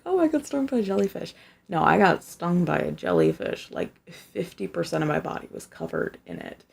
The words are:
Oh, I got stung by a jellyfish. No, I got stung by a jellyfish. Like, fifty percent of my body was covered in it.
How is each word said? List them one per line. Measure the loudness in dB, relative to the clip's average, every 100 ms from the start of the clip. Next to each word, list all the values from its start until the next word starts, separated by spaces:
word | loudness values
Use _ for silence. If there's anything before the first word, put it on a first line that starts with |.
Oh, | 0 4
I | 4
got | 2
stung | -2 -2
by | 0 0
a |
jellyfish. | 2 2 0 -2 -12 -14 -20 _ _
No, | 2
I | 4 6
got | 6 4
stung | -2 -8 0 2
by | 2 0
a | -2
jellyfish. | -4 0 4 4 2 -4 -8 -10
Like, | -8 -8 _ _
fifty | -20 -14 -10 -10 -8 -8
percent | -6 -4 -2
of | 0
my | -2
body | -4 -8 -10
was | -16
covered | -16 -12 -6 -4 -4 -6
in | -14 -12
it. | -12 -16 _